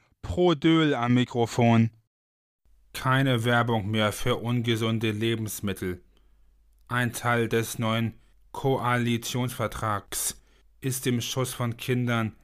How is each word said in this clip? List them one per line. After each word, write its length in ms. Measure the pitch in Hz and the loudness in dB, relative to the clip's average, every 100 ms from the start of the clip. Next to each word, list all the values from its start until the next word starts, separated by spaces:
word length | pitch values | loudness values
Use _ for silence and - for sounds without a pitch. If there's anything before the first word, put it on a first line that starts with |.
| _ _ | _ _
Prodöl 720 | - - 180 151 160 160 151 | -6 2 2 4 4 4 4
am 220 | 135 120 | 2 2
Mikrofon. 760 | 123 123 120 117 - 117 113 113 - _ _ _ _ _ _ _ _ _ | 2 2 0 0 4 6 6 4 0 _ _ _ _ _ _ _ _ _
Keine 520 | - 131 131 135 120 | -6 0 2 2 2
Werbung 480 | 117 120 117 113 98 | 2 2 2 0 0
mehr 180 | 110 107 | 0 0
für 320 | - 127 120 | 0 -2 0
ungesunde 680 | 117 120 117 110 113 113 110 | 0 0 0 0 0 0 -2
Lebensmittel. 920 | 104 113 113 107 - 101 95 92 87 _ _ _ _ _ _ _ _ - | 0 -2 -2 -4 -6 -6 -4 -6 -6 _ _ _ _ _ _ _ _ -6
Ein 240 | 123 123 | -2 -2
Teil 360 | 117 123 120 117 | -2 0 0 2
des 300 | 117 113 - | 0 -2 -4
neuen 360 | 113 113 113 - _ _ _ | -2 0 -2 -6 _ _ _
Koalitionsvertrags 1900 | - 139 123 117 123 120 117 - 127 123 - 110 - 110 101 - - - - _ _ _ _ | -4 -2 0 0 0 0 -2 -2 -4 -4 -4 -6 -4 -2 -4 -4 -6 -6 -8 _ _ _ _
ist 260 | 135 127 131 | -6 -4 -2
dem 140 | 123 | -2
Schutz 320 | 117 135 127 | -2 -4 -4
von 240 | - 120 113 | -4 -6 -4
Kindern 580 | - 123 123 117 110 - | -4 -2 0 0 -2 -6